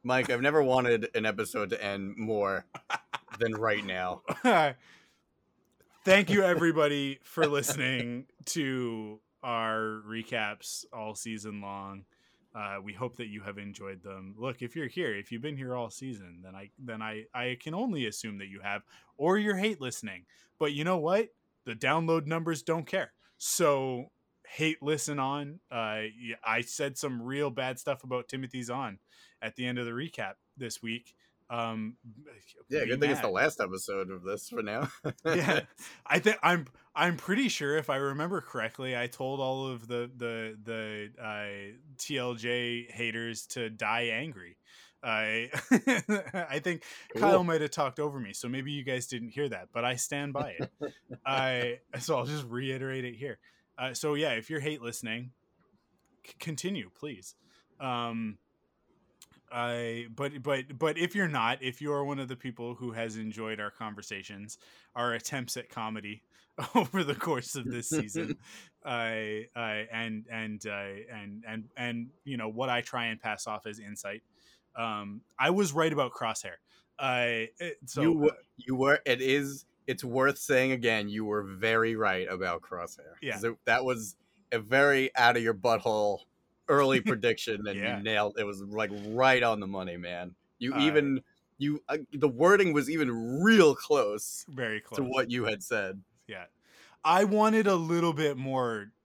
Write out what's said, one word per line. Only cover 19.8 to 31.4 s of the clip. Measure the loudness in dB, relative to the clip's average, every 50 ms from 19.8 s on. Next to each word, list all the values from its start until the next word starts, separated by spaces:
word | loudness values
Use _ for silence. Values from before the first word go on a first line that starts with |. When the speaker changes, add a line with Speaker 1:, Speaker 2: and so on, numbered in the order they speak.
Speaker 2:
listening. | -6 -6 -6 -6 -8 -10 -10 -12 -16 _ _ _ _ _ _ _
But | 0 0 0
you | 0 0
know | 0 2 2
what? | 2 2 2 2 2 0 _ _ _ _ _ _ _
The | -10 -8
download | 0 2 4 4 4 4 4 2 2 2
numbers | 0 -2 -2 0 -2 -4 -2
don't | 0 -2 -2 -2 -2
care. | -2 -2 -2 -2 -4 _ _ _ _ _ _
So | -4 -2 2 4 6 6 6 4 2 -2 -2 -4 -6 -10 _ _ _ _ _ _ _
hate | -16 -4 0 0 0 0 0 0
listen | 0 0 0 0 -4 -2 -2
on. | -2 -2 -2 -4 -6 -10 -12 -16 _ _
Uh, | -4 -4 -2 -2 -2 -4 -4 -6 -8 -10
y-, | -10 -10 -10 -4 0
I | 0 0 0
said | 0 -2 -4 -4 -4 -4 -2 -4
some | -6 -4 -4 -4 -6
real | -4 -2 0 -2 -2
bad | -2 -2 -4 -4 -4 -4
stuff | -4 -4 -4 -4 -4
about | -4 -4 -4 -4
Timothy | -6 -8 -8 -8 -6 -8 -8
Zahn | -6 -4 -4 -4 -6 -6 -8 -12 _ _ _ -20 -20 -20 _ _
at | -10 -8 -6
the | -4 -4
end | -2 -2 -2
of | -4
the | -4
recap | -4 -6 -8 -8 -8 -8 -8 -8 -8 _ _ _ _
this | -10 -10 -10 -8 -8 -6
week. | -6 -6 -8 _ -16 _ _ _ _ _ _